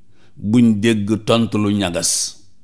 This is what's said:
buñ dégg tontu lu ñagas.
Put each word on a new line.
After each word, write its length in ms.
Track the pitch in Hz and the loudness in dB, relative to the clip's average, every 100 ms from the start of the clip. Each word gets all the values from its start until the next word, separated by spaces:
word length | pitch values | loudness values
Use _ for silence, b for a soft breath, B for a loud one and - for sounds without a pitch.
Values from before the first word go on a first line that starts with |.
| - - - - | -20 -20 -20 -10
buñ 440 | 98 120 117 104 | 0 4 4 4
dégg 440 | 113 110 101 107 - | 0 0 -2 -4 0
tontu 320 | 117 113 107 | 0 0 -2
lu 140 | 104 | 0
ñagas. 640 | 104 92 87 - - - - - - | 0 -2 -4 -4 -4 -6 -12 -20 -20